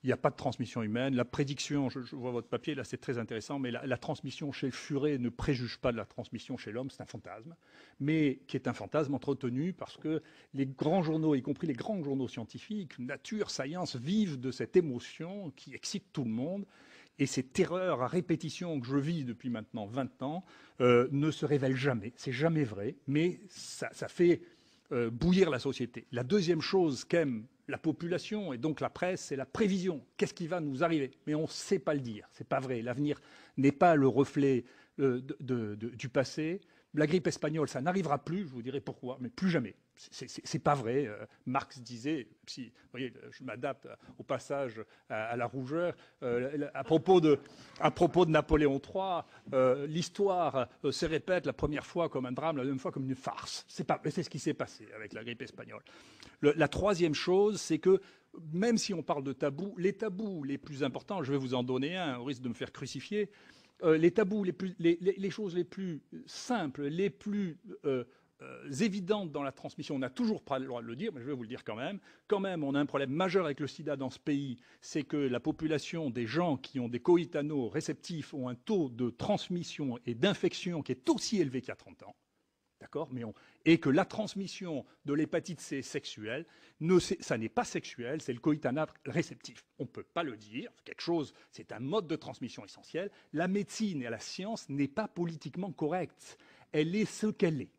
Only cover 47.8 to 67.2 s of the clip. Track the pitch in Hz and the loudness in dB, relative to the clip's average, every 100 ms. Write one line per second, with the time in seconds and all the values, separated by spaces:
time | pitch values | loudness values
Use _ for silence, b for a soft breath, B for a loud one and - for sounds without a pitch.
47.8 | 160 - 170 165 175 156 - 156 147 135 | 2 6 4 6 6 6 6 6 6 2
48.8 | - 190 190 170 - B - 135 127 131 | -2 -4 -2 -4 -6 B 0 4 6 4
49.8 | 147 156 - - 196 180 156 131 120 B | 0 -2 -2 0 2 4 2 0 -2 B
50.8 | 147 - 160 156 - 180 143 - 147 143 | -2 0 0 0 0 0 0 -2 -2 -2
51.8 | - 175 165 135 127 123 160 151 131 135 | -4 -2 0 -2 -4 -2 -2 0 -2 -2
52.8 | - 139 131 131 - - - - - - | -4 -4 -4 -4 -6 -8 -10 -12 -12 -10
53.8 | - 151 156 165 156 147 160 139 123 - | -2 0 0 -4 -6 -4 -4 -2 -6 -10
54.8 | 110 110 107 113 117 117 120 - 113 107 | -18 -14 -12 -10 -10 -10 -12 -14 -14 -16
55.8 | - B B B B B 147 160 147 - | -18 B B B B B 4 6 4 4
56.8 | - 180 175 143 - 185 208 196 - 156 | 2 4 4 2 4 4 4 2 -2 2
57.8 | 185 190 B B B - 160 165 226 226 | 6 6 B B B -18 -6 0 4 2
58.8 | - 180 139 151 139 135 147 139 202 190 | 2 -4 0 -2 -2 0 -2 0 -6 0
59.8 | 185 202 220 185 214 180 135 139 - 139 | 0 0 -4 -4 -4 -4 -4 -6 -6 -2
60.8 | 139 131 - 196 131 139 131 127 123 127 | -2 -2 -6 -4 0 0 0 0 0 0
61.8 | 143 185 165 123 123 127 127 113 131 - | -2 -2 -4 -4 -6 -6 -6 -6 -10 -10
62.8 | 135 135 - 208 202 B B B B _ | -10 -10 -4 -4 -4 B B B B _
63.8 | 175 156 170 170 196 214 185 - 190 175 | 4 8 8 6 2 2 0 -2 -6 2
64.8 | 170 170 180 190 196 - 208 175 175 - | 2 4 2 0 -4 -4 -4 -2 -4 -4
65.8 | 190 147 _ - - - - 240 156 127 | -6 -6 _ -18 -14 -14 -2 -2 -2 -4
66.8 | 143 165 196 - | -4 0 0 -2